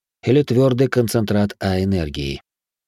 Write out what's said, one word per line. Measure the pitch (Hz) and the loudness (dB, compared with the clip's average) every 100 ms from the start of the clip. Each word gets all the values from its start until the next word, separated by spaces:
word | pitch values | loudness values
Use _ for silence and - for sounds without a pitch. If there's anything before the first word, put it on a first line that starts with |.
| _ _ - | _ _ 0
или | 139 | 0
твёрдый | 147 120 135 123 131 | 2 2 2 2 2
концентрат | 127 113 117 107 104 101 - | 0 0 0 0 0 0 -2
А-энергии. | 98 95 98 95 78 147 69 67 - _ _ _ | -2 0 0 0 -2 -6 -6 -8 -12 _ _ _